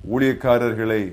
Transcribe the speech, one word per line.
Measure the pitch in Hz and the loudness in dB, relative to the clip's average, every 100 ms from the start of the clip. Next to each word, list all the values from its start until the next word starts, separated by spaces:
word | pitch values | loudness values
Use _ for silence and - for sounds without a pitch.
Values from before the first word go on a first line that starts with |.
| 92 | -4
ஊழியக்காரர்களை | 123 135 - 131 120 120 107 113 110 95 | 0 0 2 2 2 2 -2 -2 -2 -4